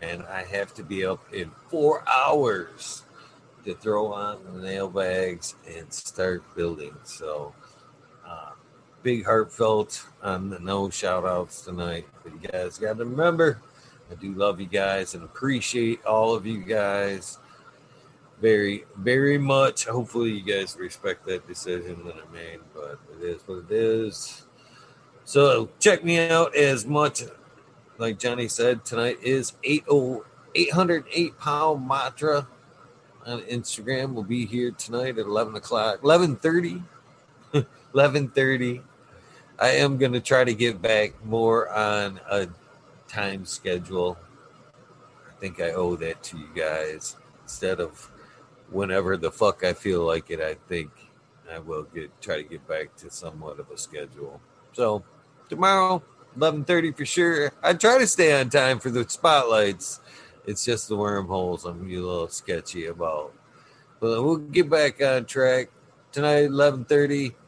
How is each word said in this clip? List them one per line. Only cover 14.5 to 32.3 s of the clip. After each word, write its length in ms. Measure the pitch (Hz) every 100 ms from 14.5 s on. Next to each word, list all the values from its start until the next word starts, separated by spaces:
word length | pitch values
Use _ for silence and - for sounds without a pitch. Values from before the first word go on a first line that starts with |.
| 90
you 60 | 95
guys 480 | 101 98 98 92
and 80 | 90
appreciate 840 | 82 - 135 131 - 123 117 113
all 300 | - 110 113
of 100 | 113
you 140 | 101 110
guys 720 | 90 107 101 101 101 98 90 - - - - - - - - _ - -
very, 440 | 110 107 101 101 - -
very 420 | 98 127 139 143
much. 460 | 139 135 135 -
Hopefully 460 | - 120 113 117 117
you 120 | 107
guys 340 | 95 98 95 -
respect 480 | 90 - 101 90 -
that 200 | 90 -
decision 580 | 87 92 90 87 87 87
that 100 | 80
I 160 | 80
made, 280 | 82 82 82 80
but 240 | 78 73 73 - 78
it 60 |
is 180 | 87 82 -
what 120 | 92 85
it 0 |
is. 760 | 107 113 113 110 - - - - _ - - - - _ -
So 440 | - 143 143 120 113 -
check 240 | 208 175
me 260 | 170 170 165
out 280 | 165 165 147
as 300 | 143 131 107
much. 360 | 147 147 - 120 - - - - - _ -
Like 200 | 113 101
Johnny 300 | 123 123 117
said, 360 | - 120 120
tonight 340 | - 113 120 -
is 300 | 123 135 120 -
eight 220 | 131 151 -
oh, 360 | 143 127 123 - - -
eight 180 | - 160
hundred 320 | 156 185 165 135
eight 260 | 160 175 -
pound 480 | 151 147 156 151 127
mantra 600 | 135 131 - 151